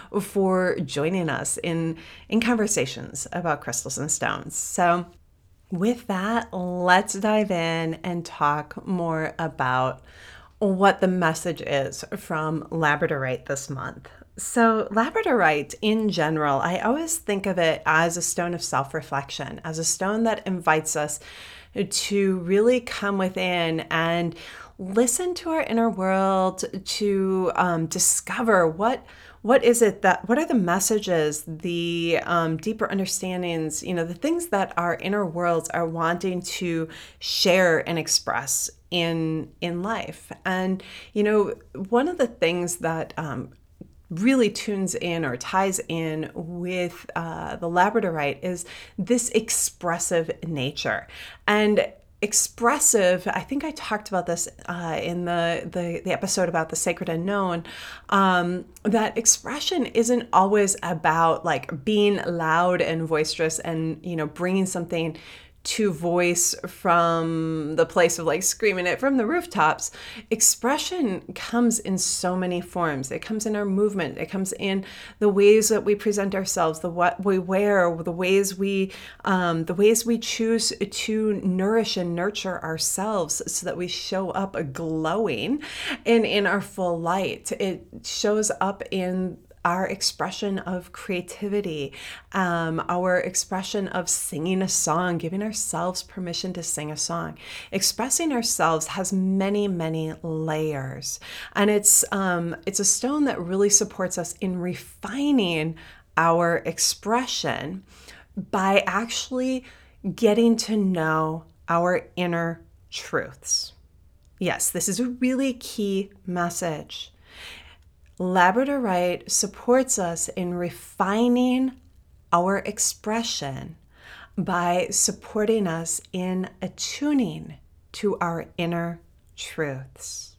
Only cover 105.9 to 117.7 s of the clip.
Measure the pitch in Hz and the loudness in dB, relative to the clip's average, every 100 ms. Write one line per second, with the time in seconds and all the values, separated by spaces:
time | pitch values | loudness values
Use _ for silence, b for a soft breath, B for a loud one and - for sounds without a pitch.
105.9 | B B - 165 170 170 170 - 170 - | B B 2 4 6 4 2 -2 -2 -2
106.9 | - 202 233 254 - 143 - 147 190 - | -2 0 0 0 -4 -2 -4 -6 -10 -14
107.9 | B B B B - 196 196 190 196 185 | B B B B -12 -4 0 4 4 2
108.9 | 190 233 - - 254 254 254 B B B | -2 -2 -6 -4 -2 0 -2 B B B
109.9 | B 190 185 226 214 233 226 - 220 190 | B -8 2 4 6 6 4 2 0 2
110.9 | 175 160 160 156 160 - _ - 170 180 | 2 2 2 0 -4 -10 _ -2 2 2
111.9 | 180 - - 175 170 165 165 - - - | 0 -2 -4 -2 0 -2 -4 -14 -20 -14
112.9 | - - 147 85 - - - - - _ | -14 -4 -4 -4 -10 -2 -2 -2 -12 _
113.9 | _ _ _ _ - 180 - - 180 - | _ _ _ _ -4 -2 0 -2 -2 -2
114.9 | 190 247 247 254 262 269 254 - - 202 | -2 -2 0 0 0 -2 -4 -8 -4 -2
115.9 | 190 196 - 185 180 175 170 175 151 156 | -2 -4 -10 -6 -2 -2 -2 -4 -4 -8
116.9 | - - B B B B B B | -14 -16 B B B B B B